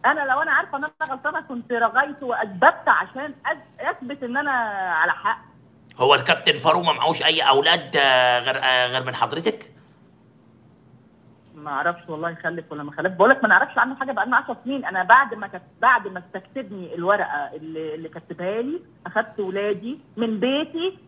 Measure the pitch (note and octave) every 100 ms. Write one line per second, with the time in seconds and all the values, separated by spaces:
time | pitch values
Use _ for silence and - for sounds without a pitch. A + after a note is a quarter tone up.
0 | A#3+ D4+ C#4 C4 D#4+ C#4+ - C4+ D4+ _
1 | C4 C4 D4 C#4 - A#3+ - A#3 A3+ B3+
2 | D4 C#4+ B3+ A#3 G#3+ F#3 C4+ E4+ - F#3
3 | F#3 B3+ D4 - C4+ D4+ - - C#4+ F#4
4 | B3 C#4+ B3 C4 D4 C4 A3 G3 F#3 D#3+
5 | E3+ - G3+ - - - _ _ _ -
6 | C3 C3+ B2 E3 - C#3+ D#3+ F3 E3+ D3
7 | D#3+ D#3+ D#3 D#3+ - C3+ C#3+ E3+ D3 D3+
8 | C#3 B2+ B2+ B2 B2 C3 C3 B2+ B2 B2+
9 | B2+ B2 B2+ D3 F3+ - - - _ _
10 | _ _ _ _ _ _ _ _ _ -
11 | _ _ _ _ _ D#3 D3+ C#3 D#3+ E3+
12 | - D#3 E3+ E3 E3 E3+ D#3 D3+ D3 D3+
13 | F3+ F3+ G#3+ C4 A3 F#3 - - B3 C4+
14 | C4 A3 A3 B3 - A#3 B3 C#4 E3+ F#3
15 | F3+ B3+ C4 A3 G3 F3+ - _ A#3 A#3+
16 | G3 F#3 E3+ F#3+ - C4+ G3+ G3 F3 E3+
17 | F3 G#3 E3+ D3 C#3+ D#3 D#3 D#3+ D#3+ D3+
18 | E3 E3+ _ D#3+ F3+ A3 B3+ E4+ - _
19 | - G#3+ A3+ - F#3+ G3 G#3 G3 A#3 D#4
20 | _ - A#3 G#3+ B3 C#4 D#4 E4 F#4 F#4+